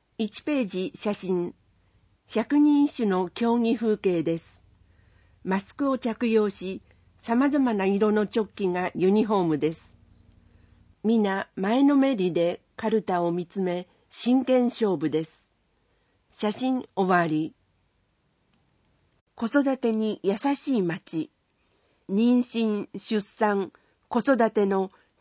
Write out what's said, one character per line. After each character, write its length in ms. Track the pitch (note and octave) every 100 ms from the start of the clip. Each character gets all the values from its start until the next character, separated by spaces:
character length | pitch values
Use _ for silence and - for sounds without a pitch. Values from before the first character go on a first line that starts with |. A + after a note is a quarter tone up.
| _ -
一 260 | G#3+ -
ペ 180 | - C#4+
ー 40 | G3
ジ 240 | F#3 F#3
写 200 | - G#3
真。 420 | G#3 F#3 F3+ F3 - _ _ _ _ _ _ _
百 320 | A3 A3+ D4
人 240 | D4 C#4+
一 120 | C#4+ -
首 140 | G#3+
の 200 | F#3 F3
競 300 | - A#3 A#3+
技 160 | A3+ A3+
風 220 | A3 G#3
景 260 | G3 E3+
で 140 | D#3 E3
す。 240 | - - _ _ _ _ _ _ _ _
マ 160 | F3+ G3
ス 160 | - -
ク 140 | C#4
を 80 | C4
着 300 | A#3 G#3+ A#3+
用 220 | A3 G#3
し、 320 | - F#3 F#3 _ _ _ _
様 320 | - A#3+ C#4
々 240 | C#4+ B3+
な 120 | G#3 G3
色 260 | G3 G#3+
の 140 | G#3+ G3+
チ 140 | A#3
ョ 40 |
ッ 40 | G3+
キ 200 | - F#3+
が 220 | F3+ F3+ D#3
ユ 140 | F#3
ニ 160 | G#3+ G#3+
フ 80 |
ォ 80 | G3+
ー 20 |
ム 140 | E3 D3
で 160 | D3+
す。 200 | E3 - _ _ _ _ _ _ _ _ _ _ _
皆 460 | G#3+ A#3 G3+ G3 - -
前 280 | F#3+ B3+
の 120 | C#4 C#4
め 200 | C4+ A3+
り 160 | F3+
で 300 | E3 E3+ - _ -
カ 120 | A3
ル 120 | A3
タ 220 | - F3
を 80 | F3
見 140 | F3 E3+
つ 160 | G3
め、 260 | F#3 F3 F3+ _ _
真 360 | - A#3 C4 B3+
剣 200 | B3+ A#3+
勝 320 | - G#3+ D#3+
負 120 | D#3
で 160 | D3+ D#3+
す。 200 | - _ _ _ _ _ _ _ _ _
写 200 | - G#3+
真 360 | G#3 B3+ B3+ - -
終 140 | F#3
わ 180 | F3+ E3
り。 260 | D#3 D#3 _ _ _ _ _ _ _ _ _ _ _ _ _ _ _ _ _ _ -
子 120 | A3+
育 300 | C#4+ C4+ C4
て 140 | A#3
に 280 | A3 A3 -
優 140 | F#3+ G#3
し 400 | C#4 C#4+ D4 A#3+
い 40 |
町。 480 | F3 D#3+ - D#3+ - _ _ _ _ _ _ _ -
妊 300 | G3 A#3 B3
娠、 480 | A#3+ A#3 A3 G#3 - G3+
出 240 | - A3
産、 520 | G3 - G#3+ G3 F#3 _ _ _ -
子 140 | A#3+
育 300 | C#4 B3 A3
て 140 | G#3+ G3
の 260 | G3 F#3+ _ _ _